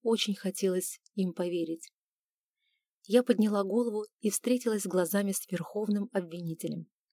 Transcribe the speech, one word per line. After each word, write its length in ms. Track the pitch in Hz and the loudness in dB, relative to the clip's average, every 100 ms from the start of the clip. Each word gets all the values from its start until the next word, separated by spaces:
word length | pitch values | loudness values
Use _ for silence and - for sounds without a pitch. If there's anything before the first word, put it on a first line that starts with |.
очень 320 | 226 226 - | 0 0 0
хотелось 640 | 196 190 - 190 185 - - _ | -2 -4 0 0 0 -2 -8 _
им 180 | - 185 | -2 -2
поверить. 580 | 170 175 175 165 165 - _ _ _ _ _ _ _ _ _ _ _ | 0 -2 0 -2 -4 -10 _ _ _ _ _ _ _ _ _ _ _
Я 180 | - 233 | 2 4
подняла 420 | 247 208 214 208 | 4 4 4 2
голову 400 | 196 220 240 214 214 _ | 2 2 0 -2 -6 _
и 100 | 208 | -2
встретилась 560 | - 233 247 240 214 190 | 0 0 0 2 0 0
глазами 460 | 185 170 196 202 | 2 2 2 0
с 180 | 190 - | -2 -4
верховным 600 | 175 165 208 214 202 202 | -6 -4 -4 0 0 0
обвинителем. 720 | 196 170 175 170 165 170 160 160 _ _ | -4 -4 -6 -8 -6 -6 -6 -10 _ _